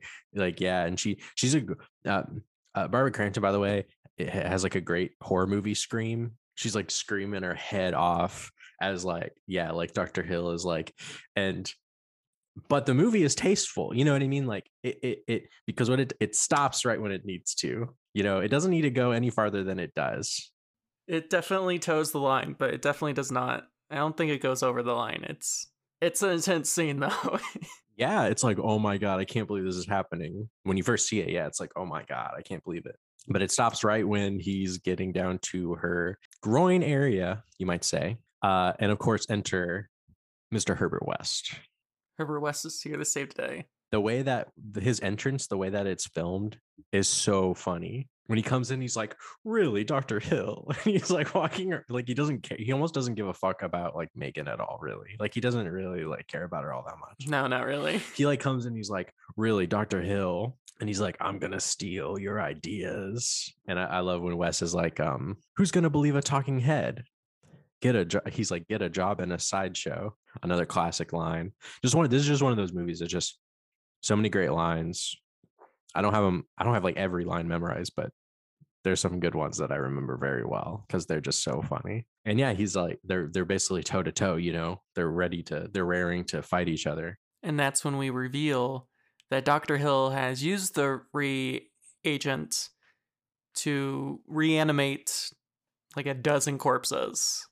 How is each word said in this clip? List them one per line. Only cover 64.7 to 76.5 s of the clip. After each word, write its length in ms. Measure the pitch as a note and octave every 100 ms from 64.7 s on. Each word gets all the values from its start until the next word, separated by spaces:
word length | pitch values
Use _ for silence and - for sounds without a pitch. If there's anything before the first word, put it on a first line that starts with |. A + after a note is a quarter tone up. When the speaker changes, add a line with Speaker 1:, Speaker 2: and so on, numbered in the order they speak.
Speaker 1:
like, 240 | F2 E2+ -
um, 380 | D#2 C2+ C#2 G2+ _ -
"Who's 140 | G3
gonna 180 | F3+ E3
believe 280 | D3 D3 C#3+
a 40 |
talking 380 | C#3 C#3+ C#3 C3
head? 460 | B2 D3+ G2+ A2+ - _ _ _ _ - _ _
Get 140 | B2
a 100 | A#2+
jo-," 160 | E2+ F#2+ -
he's 180 | - G#2
like, 160 | F2 E2
"Get 160 | G#2+
a 80 | F#2
job 300 | E2 F#2 G2
in 100 | F2+
a 80 | F2
sideshow." 800 | - G2 F#2+ F2+ - D#2+ G2+ - _ -
Another 240 | F2 F2 E2+
classic 460 | - E2+ - -
line. 400 | E2+ E2 E2 F2 - - -
Just 140 | C3
one, 160 | C#3+ D#3
this 120 | B2+
is 40 | C#3+
just 160 | C#3+
one 80 | C3+
of 80 | A#2
those 140 | F#2+
movies 260 | F2 F2 E2
that 80 | E2+
just 320 | F2+ - - _ _ _ _ _ _
so 140 | - G#2
many 140 | G#2+
great 200 | G2 F2
lines. 640 | E2 E2 E2 E2 F2+ - - _ _ _ _ - _ _
I 80 | E2+
don't 100 | G2+
have 120 | G#2+
'em, 200 | G2+ F2+ -